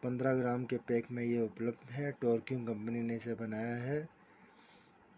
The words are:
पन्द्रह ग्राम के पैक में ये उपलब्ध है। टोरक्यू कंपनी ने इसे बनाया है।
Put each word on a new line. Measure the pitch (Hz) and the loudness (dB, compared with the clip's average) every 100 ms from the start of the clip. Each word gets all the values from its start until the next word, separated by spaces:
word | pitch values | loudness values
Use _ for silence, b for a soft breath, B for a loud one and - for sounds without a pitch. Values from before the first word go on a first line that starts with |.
पन्द्रह | 127 123 131 131 | -2 0 4 4
ग्राम | 123 123 123 | 2 0 0
के | 123 | -2
पैक | - 120 117 | 2 0 0
में | 123 | -2
ये | 120 120 | 2 2
उपलब्ध | 110 92 117 117 127 | 2 0 -4 -4 -8
है। | 123 143 | -4 -4
टोरक्यू | 135 120 117 113 131 | 0 4 2 2 -4
कंपनी | 117 107 110 117 | -2 -4 -2 0
ने | 117 117 | 0 -2
इसे | 113 | -2
बनाया | 110 113 107 117 120 | -4 -2 -2 -2 -2
है। | 123 147 165 - B B B B B B B B - | 0 -2 -2 -12 B B B B B B B B -20